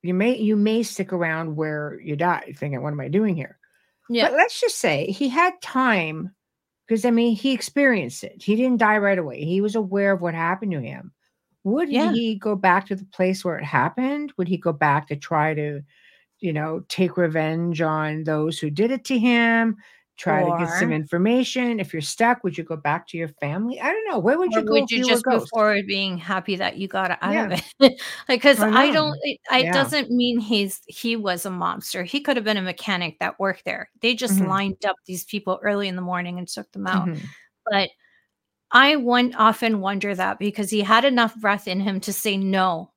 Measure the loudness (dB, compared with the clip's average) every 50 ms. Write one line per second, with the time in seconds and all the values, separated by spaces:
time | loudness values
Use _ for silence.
0 | -2 0 0 2 2 2 2 2 2 2 4 4 4 4 2 2 0 -2 -4 -6
1 | -6 -4 -2 -2 0 0 -2 -2 -4 -6 -4 -4 -4 -4 -4 -4 -6 -8 -10 -10
2 | -8 -6 -2 0 2 2 2 0 -4 -12 -12 -8 -6 -6 -6 -4 -4 -6 -6 -6
3 | -6 0 0 2 2 2 0 -2 -4 -10 -12 _ _ _ _ _ _ _ _ _
4 | _ -4 0 2 2 2 4 4 2 2 2 -2 -2 -2 -2 0 0 0 0 0
5 | -2 -4 -2 -2 -2 0 2 2 2 2 2 -4 -14 -4 -2 0 2 2 2 2
6 | 0 -2 -6 -8 -10 -12 _ _ _ _ _ _ _ _ _ _ _ _ -2 0
7 | 2 2 4 4 4 2 2 0 0 -2 -2 -2 -4 -4 _ 2 4 4 4 2
8 | 0 -6 -10 -12 -14 -14 -16 -10 -2 0 2 2 2 2 2 4 4 4 4 4
9 | 4 2 2 2 0 -4 -6 -6 -4 -2 0 0 0 0 0 -2 -2 0 0 0
10 | 2 2 2 0 0 -4 -4 -2 -2 -2 -2 -2 -4 -6 -4 -4 -6 -8 -10 -14
11 | -16 -18 _ _ _ _ _ _ _ _ _ _ _ 0 0 0 0 0 0 2
12 | 2 2 2 0 0 -2 -2 -2 -2 -4 -2 2 4 4 4 4 2 -2 -8 -8
13 | -8 -16 -4 0 0 0 0 0 -2 -4 -4 -4 -6 -2 0 2 0 2 0 -2
14 | -2 -2 -2 -4 -6 -8 -6 -6 -2 -2 -2 -2 -2 -4 0 2 2 2 2 2
15 | 0 _ -8 -10 -6 -4 0 0 0 0 0 -2 -4 -6 -6 -8 -12 _ _ _
16 | _ _ _ _ _ _ _ _ -6 -4 -2 -2 -4 -4 -6 -8 -8 _ -2 0
17 | 0 0 2 0 0 2 2 0 0 0 0 0 -2 -2 -2 0 0 0 0 0
18 | -2 -2 -4 -4 -2 -2 0 0 0 -2 -2 -4 -6 -6 -2 0 0 0 0 -2
19 | -2 -2 0 2 4 4 4 4 4 4 4 4 2 0 0 -4 -10 -20 _ _
20 | _ _ _ -6 -2 0 2 2 2 2 2 0 0 -2 0 0 0 0 0 -2
21 | -2 -2 0 2 2 4 4 2 0 0 -2 -2 -2 -2 -2 -2 -4 -6 -6 -8
22 | -6 -8 -2 0 2 2 2 2 -2 -6 -4 -4 -8 -8 -8 -4 0 0 0 0
23 | -4 -10 -8 -8 -8 -8 -8 _ -6 -6 -4 -4 -4 -4 -6 -4 -2 -2 -2 -2
24 | -4 -2 -2 0 2 2 2 2 0 0 0 0 0 2 2 2 2 2 0 0
25 | 2 2 2 2 2 2 0 0 0 -2 0 2 2 4 4 2 0 -2 -4 -2
26 | -2 -4 -4 -6 -4 -4 -4 -4 -2 -4 -4 -2 -2 -4 -4 -4 -8 -4 -2 -2
27 | -2 -2 -2 -2 -2 -2 0 0 0 -2 -2 -4 -6 -8 2 _ 6 6 6 2
28 | -12 -12 -12 -14 -2 -2 -2 4 6 6 6 6 4 4 6 6 6 6 4 2
29 | 0 0 -4 -6 -6 -6 -6 -8 _ 0 2 2 2 4 2 2 2 2 0 -2
30 | -2 0 0 2 2 2 2 0 -2 0 0 0 0 0 -4 -10 _ -18 -16 -6
31 | -4 -2 -2 -2 -2 -2 -4 -2 -4 -8 -6 -4 -4 -4 -4 -6 -8 -8 -6 -6
32 | -6 -4 -4 -4 -2 0 -2 0 0 0 -2 0 -2 -4 -6 -8 -4 -4 -2 -2
33 | -2 -6 -6 _ -6 -6 -4 _ -2 -2 -2 -4 _ -8 -8 -8 -10 _ _ _
34 | 0 0 0 0 0 2 2 2 2 2 2 0 0 -2 -4 _ -4 -4 -4 _
35 | _ -12 -10 -10 -10 -8 -8 -6 -4 -4 -4 -2 -2 -2 0 0 -2 -4 -4 -6
36 | -6 -4 -4 -4 -4 -6 -8 -8 -10 -10 -10 -14 -14 _ _ -8 -4 0 0 0
37 | 0 -2 -4 -6 -10 -14 -18 -20 _ _ _ _ _ -2 0 0 0 0 _ _
38 | _ _ _ _ _ _ _ _ _ _ _ _ _ _ 6 6 6 6 4 2
39 | 2 2 2 4 2 2 2 4 4 4 4 2 0 0 0 0 -2 -2 -4 -2
40 | -4 -4 -2 -2 -2 -4 -2 -2 -4 -4 -2 -4 -4 -2 0 0 2 4 4 6
41 | 6 4 4 4 2 0 0 -2 0 0 0 0 -2 -4 -4 -2 0 0 -2 -2
42 | -4 -4 -6 -4 -2 -2 -2 0 0 0 2 2 2 0 0 -4 -8 _ _